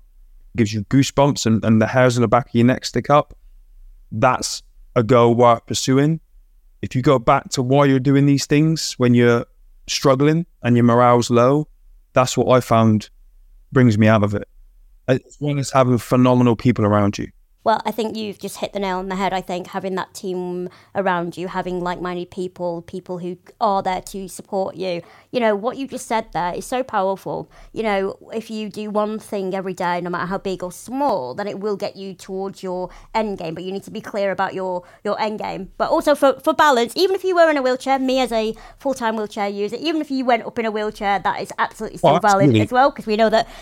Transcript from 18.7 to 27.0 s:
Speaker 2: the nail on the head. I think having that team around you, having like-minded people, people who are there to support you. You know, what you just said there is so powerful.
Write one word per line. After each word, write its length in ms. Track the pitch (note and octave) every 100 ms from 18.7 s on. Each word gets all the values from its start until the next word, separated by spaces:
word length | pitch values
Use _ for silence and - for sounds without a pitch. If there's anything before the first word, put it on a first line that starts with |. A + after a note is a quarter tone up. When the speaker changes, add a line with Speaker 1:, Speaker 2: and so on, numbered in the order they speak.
Speaker 2:
the 60 | G3+
nail 180 | G3 F3+
on 140 | G3
the 60 | F#3
head. 180 | F#3+
I 80 | F#3
think 240 | F3+ F3+ F3+
having 280 | F#3+ F#3+ F#3
that 180 | -
team 560 | - F#3+ F3+ F3+ F3+ F3+ - _
around 420 | - F#3+ F3 F3 E3
you, 100 | E3+
having 340 | F#3 F3+ F3+
like-minded 500 | F3 E3+ F3+ F3+ F3
people, 500 | - F3+ F3+ F3 E3+
people 380 | E3+ F#3 F#3 F3
who 180 | F3 F3+ _ -
are 220 | A3+ G3
there 180 | F#3+ F#3
to 280 | - G3 F#3+
support 480 | - - G3 F#3+ -
you. 260 | F#3 E3+ - - _
You 100 | B3+
know, 140 | A3
what 220 | G3+ A#3 B3
you 100 | C4+
just 200 | B3 -
said 260 | A3+ A3+
there 220 | D#3+ F3
is 100 | F3+
so 180 | - B3+
powerful. 680 | B3+ G#3+